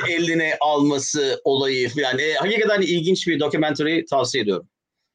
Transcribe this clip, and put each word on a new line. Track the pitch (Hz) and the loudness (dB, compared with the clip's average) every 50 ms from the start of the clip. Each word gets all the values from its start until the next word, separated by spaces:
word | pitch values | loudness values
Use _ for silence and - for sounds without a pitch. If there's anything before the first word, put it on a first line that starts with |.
| - 180 | -2 -2
eline | 170 165 170 165 165 165 160 156 151 - | -2 -2 0 0 0 0 0 0 -2 0
alması | 147 151 151 147 143 147 143 135 135 - - 151 139 135 123 - - | 0 0 2 2 2 2 2 0 -2 -4 -2 -2 0 0 -2 0 0
olayı | 147 135 135 139 135 135 127 123 120 | 0 2 2 2 0 0 0 0 -2
falan. | 117 147 139 127 127 131 | -2 -2 -2 0 0 0
E, | 147 156 156 | 0 0 0
hakikaten | 135 156 196 220 208 220 208 208 202 | 0 0 0 0 0 2 2 2 2
ilginç | 190 151 175 170 156 180 185 - - | 2 0 0 0 2 2 0 0 0
bir | 170 165 139 | 0 0 0
documentary | 151 - - 165 156 151 147 147 151 151 165 160 - | 0 0 0 0 0 0 0 0 0 0 0 0 -2
tavsiye | - 139 135 123 123 - 127 110 | 0 0 0 0 0 -2 -2 0
ediyorum. | 101 95 85 - - _ _ _ _ _ _ _ _ _ | 0 -2 -2 -4 -10 _ _ _ _ _ _ _ _ _